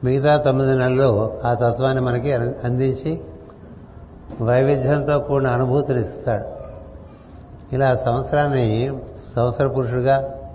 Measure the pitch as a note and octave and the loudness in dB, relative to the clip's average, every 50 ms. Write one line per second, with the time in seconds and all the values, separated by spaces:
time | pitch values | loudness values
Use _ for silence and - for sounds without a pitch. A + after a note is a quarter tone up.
0 | - B2+ C3 C#3 C3+ D3 D3 D3 D3 C#3 C3 C3+ C3+ C3 C3 C3 B2+ B2+ B2+ C3 | 2 2 2 4 4 4 4 4 4 2 2 4 4 2 2 2 2 2 4 4
1 | C#3 C3 A2 G2+ A2 A2 G#2+ - - A#2+ A#2+ A#2 B2 A#2+ A2+ A#2+ B2+ C3+ C3+ C3 | 4 4 4 4 2 0 -4 -4 -2 -2 0 2 2 2 2 2 0 0 2 2
2 | B2+ B2 A#2+ A#2+ A#2 C#3+ C#3 A#2+ A#2+ B2 - - - A#2+ B2 B2+ C3 C3+ B2+ B2 | 0 0 0 0 0 0 0 0 0 -2 -4 -4 -4 -2 0 2 2 0 0 -2
3 | - D#3 D#3+ D#3+ - - - - - - - - - - - - - - - - | -4 -4 -4 -4 -8 -12 -16 -16 -18 -20 -20 -20 -20 -20 -18 -18 -20 -20 -20 -20
4 | - - - - - - - - A#2 A2+ B2 B2+ C3+ C#3 C#3+ C3+ B2+ C3 D3 D3 | -20 -20 -20 -20 -16 -16 -8 -4 0 2 4 4 4 4 2 2 2 0 0 0
5 | C3+ C#3 D3 C#3+ - - C#3 C#3 C3+ B2+ A#2+ B2 B2+ B2 B2 D3 C#3+ - C3+ B2 | 2 2 0 0 0 0 0 2 2 2 2 2 2 2 2 0 2 2 0 0
6 | G#2+ F2+ - - - B2 A2+ G2+ - - - - - - - - - - - - | 0 -4 -6 -6 -4 -2 -2 -2 -4 -8 -10 -12 -12 -14 -14 -16 -16 -16 -18 -18
7 | - - - - - - - - - - - - - - C3 B2+ C3+ C3+ B2+ B2 | -18 -18 -20 -20 -20 -20 -20 -20 -20 -20 -20 -20 -12 -6 -2 2 2 4 4 2
8 | - B2 A2+ B2+ C3 - - D3 D3 C#3+ C#3 C3 B2 A2 G#2+ A2+ B2 C3+ C#3 C3 | 2 0 0 0 0 0 2 2 2 2 2 2 2 2 2 0 0 -2 -4 -8
9 | - - - - - - - B2 A#2 B2 A#2+ - C#3+ C3+ B2 C3 C3 A#2 A#2+ B2+ | -10 -12 -16 -16 -18 -6 -2 0 0 0 2 0 0 0 0 0 -2 0 -2 0
10 | B2 C3+ C3+ C3+ C3+ - - - - - | 2 4 2 2 2 -4 -8 -10 -12 -14